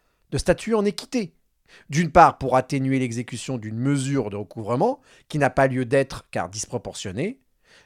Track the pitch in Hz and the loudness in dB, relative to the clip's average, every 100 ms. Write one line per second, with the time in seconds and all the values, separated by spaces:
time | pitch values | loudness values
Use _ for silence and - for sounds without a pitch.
0 | _ _ _ 139 - 170 - 220 202 - | _ _ _ -4 0 0 0 0 0 -4
1 | - 254 190 _ _ _ _ - _ 143 | -6 -4 -4 _ _ _ _ -20 _ -2
2 | 170 180 151 - 131 127 - 143 131 135 | 4 8 8 6 0 0 0 -2 0 0
3 | 127 113 117 117 - 127 107 110 131 143 | -2 -4 -8 -10 -8 -8 -6 -4 0 0
4 | 131 139 104 101 104 - 104 123 214 277 | 0 -2 -2 -6 -10 -8 -4 0 0 -2
5 | _ - _ 151 139 - 135 127 123 139 | _ -20 _ 0 2 4 2 2 2 2
6 | 135 - - 113 87 107 - 120 101 - | 0 -6 -8 -6 -6 -8 -8 -8 -8 -10
7 | 101 92 185 269 _ _ _ - | -8 -6 -6 -8 _ _ _ -20